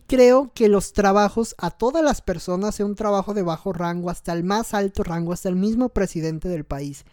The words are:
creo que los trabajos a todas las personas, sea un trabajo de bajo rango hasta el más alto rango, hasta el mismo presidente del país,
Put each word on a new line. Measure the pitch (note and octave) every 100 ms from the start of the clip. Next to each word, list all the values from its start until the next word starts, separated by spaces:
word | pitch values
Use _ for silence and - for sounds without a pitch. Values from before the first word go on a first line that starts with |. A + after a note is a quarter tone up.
| -
creo | B3+ B3 B3+ C#4
que | - A3
los | G3+ -
trabajos | - G3+ G3+ G3+ - A3+ -
a | F3
todas | - A#3 D#4
las | D4+ A3+
personas, | - F3 - F3+ G#3
sea | G#3 G3+
un | G3+
trabajo | G#3 G3+ G3
de | G#3
bajo | F3 D#3+ G3+
rango | E3+ F3 F3 F3
hasta | E3 -
el | E3+
más | F3 G#3 A#3
alto | G#3 G3 -
rango, | F#3 E3+ E3+
hasta | F3 G3
el | F#3
mismo | G3+ A3+ B3
presidente | A3+ F#3+ E3+ D#3+ D#3+ F#3
del | E3+
país, | D3 C#3 C#3+ C#3+ -